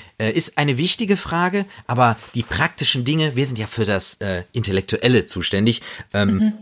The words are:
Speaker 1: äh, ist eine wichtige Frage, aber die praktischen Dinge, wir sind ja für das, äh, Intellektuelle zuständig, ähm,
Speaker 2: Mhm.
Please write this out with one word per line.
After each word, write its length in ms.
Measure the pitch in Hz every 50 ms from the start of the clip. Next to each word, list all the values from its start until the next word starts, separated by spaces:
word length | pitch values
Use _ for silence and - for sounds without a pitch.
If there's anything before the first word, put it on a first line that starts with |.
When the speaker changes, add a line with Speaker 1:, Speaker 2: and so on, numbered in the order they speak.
| - - _
Speaker 1:
äh, 140 | - 110 107
ist 260 | 107 165 - - -
eine 200 | - 147 143 131
wichtige 400 | 127 165 180 - - 233 185 202
Frage, 480 | - - - 165 170 175 180 185 202 196 196 - - -
aber 300 | - 123 120 123 117 110 - - - -
die 100 | 123 113
praktischen 640 | - - - 147 165 - - 147 - - 131 120
Dinge, 300 | 131 151 160 156 151 123
wir 100 | 127 135
sind 140 | 131 127 107
ja 80 | 107
für 180 | 104 - 117 110
das, 300 | 98 104 95 - - - -
äh, 220 | 107 98 92 87 87 -
Intellektuelle 760 | - 120 104 101 95 98 95 - 110 - - 123 127 110 -
zuständig, 560 | - - 92 85 - - 98 104 117 113 - - - - - - - -
ähm, 220 | 101 104 98 95
Speaker 2:
Mhm. 180 | 95 214 214 208 -